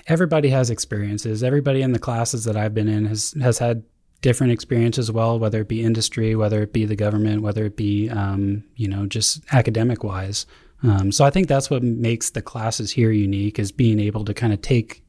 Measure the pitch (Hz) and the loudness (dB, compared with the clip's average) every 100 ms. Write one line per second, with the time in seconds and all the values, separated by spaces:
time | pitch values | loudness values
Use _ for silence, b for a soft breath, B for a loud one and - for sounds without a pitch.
0 | - 160 175 156 147 131 123 117 - 104 | -2 0 2 2 2 2 0 -2 -4 -4
1 | 101 104 117 107 123 143 143 135 131 120 | -4 -4 -4 -2 0 0 2 0 2 0
2 | - 117 117 123 110 107 107 107 107 107 | -2 -2 -2 -2 -2 -2 -2 0 0 0
3 | 107 107 - 151 127 113 120 117 - _ | 0 -2 -6 -2 0 0 0 -2 -6 _
4 | _ _ 131 117 131 117 - 120 117 117 | _ _ 0 2 4 2 0 2 2 0
5 | 113 113 113 117 110 110 107 113 113 113 | -2 0 0 2 0 -2 -2 -2 0 0
6 | 113 - 113 110 107 107 104 110 107 107 | -2 -2 0 2 2 0 0 0 -2 0
7 | 107 104 107 107 104 104 107 101 104 104 | 0 2 2 0 -2 -2 -4 -2 -2 0
8 | 110 110 98 98 101 104 - - 104 98 | 0 -2 -2 0 -2 -2 -6 -6 -4 -2
9 | 101 110 - - - 135 117 110 113 117 | -4 -2 -2 -4 0 2 2 2 0 -2
10 | 110 95 95 101 - b b b 127 98 | -4 -6 -6 -6 -10 b b b 2 2
11 | 98 101 143 185 180 135 131 135 123 113 | 2 4 4 4 2 0 0 0 0 0
12 | 117 117 - - - 120 110 - 107 - | 0 -2 -4 -6 -8 -6 -4 -4 -4 2
13 | 113 110 98 98 101 - 101 - 117 107 | 4 4 2 0 -2 -2 -4 2 2 4
14 | 104 104 104 104 117 104 - 123 110 - | 0 -2 -4 -2 0 0 0 0 0 -8